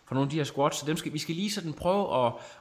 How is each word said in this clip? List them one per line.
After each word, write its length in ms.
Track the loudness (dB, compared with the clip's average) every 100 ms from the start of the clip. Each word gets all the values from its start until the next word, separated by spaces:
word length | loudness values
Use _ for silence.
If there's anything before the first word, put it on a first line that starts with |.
| -4
fra 60 |
nogle 120 | 0 2
af 40 |
de 60 | 0
her 80 |
squads, 320 | 0 2 2 2
så 80 | -2
dem 100 | -2
skal, 160 | -2
vi 60 | -4
skal 160 | -4
lige 160 | -2 -2
sådan 220 | -2 -6
prøve 540 | -2 2 2 2 2 2
at, 60 | 0 -10 -14